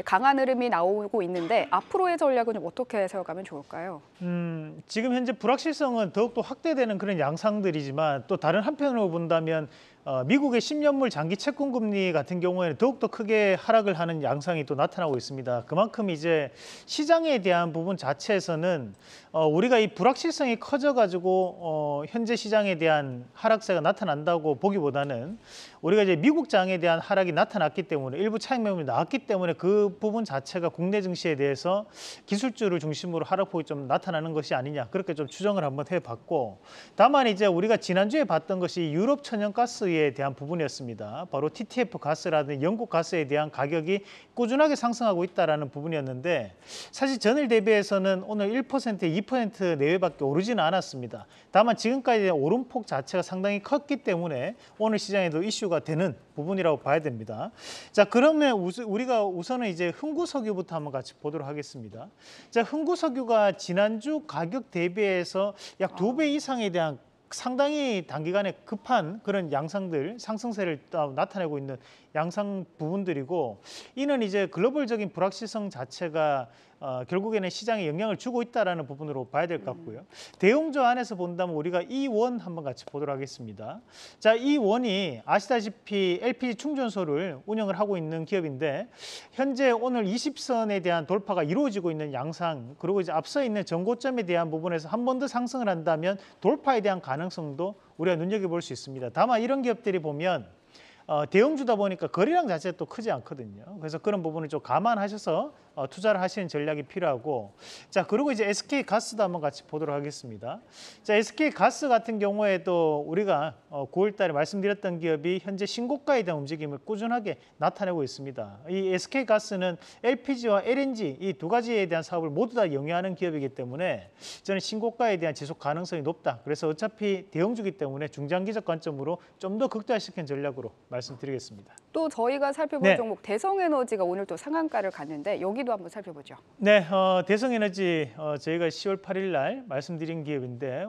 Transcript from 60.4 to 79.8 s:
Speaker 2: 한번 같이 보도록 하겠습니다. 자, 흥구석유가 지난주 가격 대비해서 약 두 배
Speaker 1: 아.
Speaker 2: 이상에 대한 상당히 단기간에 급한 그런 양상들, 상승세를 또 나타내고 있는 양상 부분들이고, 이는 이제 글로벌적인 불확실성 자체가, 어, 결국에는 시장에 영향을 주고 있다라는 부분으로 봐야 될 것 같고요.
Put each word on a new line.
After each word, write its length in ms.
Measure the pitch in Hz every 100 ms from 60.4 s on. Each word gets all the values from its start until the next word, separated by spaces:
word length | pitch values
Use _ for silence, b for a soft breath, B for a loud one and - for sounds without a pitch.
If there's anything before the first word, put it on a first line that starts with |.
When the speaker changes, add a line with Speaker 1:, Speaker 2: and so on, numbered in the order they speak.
| 220 190 185 165
Speaker 2:
한번 160 | 147
같이 220 | 135 123 -
보도록 320 | 151 156 139
하겠습니다. 640 | 147 139 131 110 110 170 _ B B B
자, 120 | 226
흥구석유가 920 | 226 302 311 359 320 254 233 226 202
지난주 680 | 180 - 180 208 220 262 311 302
가격 440 | 143 165 254 -
대비해서 800 | 180 175 180 202 185 170 190 202 196 B -
약 160 | 190 180
두 200 | 196 254
배 100 | 302
Speaker 1:
아. 20 |
Speaker 2:
이상에 420 | 294 269 254 208
대한 300 | 175 160 135 - _ _
상당히 720 | - 254 254 285 302 277 202 156
단기간에 460 | 139 156 196 202 -
급한 560 | - 220 - 247 156 214
그런 280 | - 196 165
양상들, 680 | 139 156 202 190 156 147 240
상승세를 600 | - 220 240 208 180 143 -
또 200 | 170 147
나타내고 440 | 135 196 202 165 143
있는 200 | 135 127 B B B
양상 520 | 151 170 190 202 190 170 -
부분들이고, 840 | 156 196 185 143 131 175 127 101 B B B -
이는 260 | 285 277
이제 240 | 214 202 190
글로벌적인 640 | - 226 285 247 233 202
불확실성 580 | - 185 - 220 220 202
자체가, 800 | 123 131 - 175 160 151 139 120 b b _
어, 240 | 143 127 127
결국에는 420 | 180 214 214 185
시장에 380 | - 220 220 165
영향을 280 | 156 220 196
주고 240 | 254 240
있다라는 440 | 240 240 190 170 135
부분으로 400 | 139 151 135 123
봐야 220 | 143 170
될 160 | 165
것 120 | 143
같고요. 240 | 117